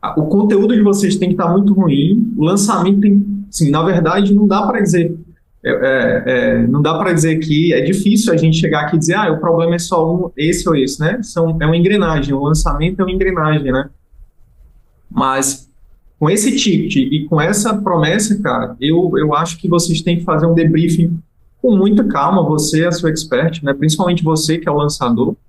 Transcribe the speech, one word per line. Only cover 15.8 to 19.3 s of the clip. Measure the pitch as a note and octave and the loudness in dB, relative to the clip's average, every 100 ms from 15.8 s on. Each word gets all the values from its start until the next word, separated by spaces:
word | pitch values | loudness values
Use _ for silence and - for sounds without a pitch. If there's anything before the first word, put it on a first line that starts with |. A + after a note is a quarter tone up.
| - - _ _ | -20 -20 _ _
com | D3+ | -2
esse | G3+ G#3+ - | 0 0 0
ticket | - E3+ E3 C#3 | 0 0 0 -2
e | C3 D3+ D3+ | 0 -2 -2
com | D#3+ | -2
essa | D#3+ G3+ A3 G#3 | 0 -2 -2 -2
promessa, | G3 F3 D3+ G3 G#3 G3+ | -2 0 0 0 0 -2
cara, | - A#2+ A#2 - | -2 -4 -6 -6
eu, | C3+ E3 F3+ - | -2 0 0 0
eu | D3+ | 0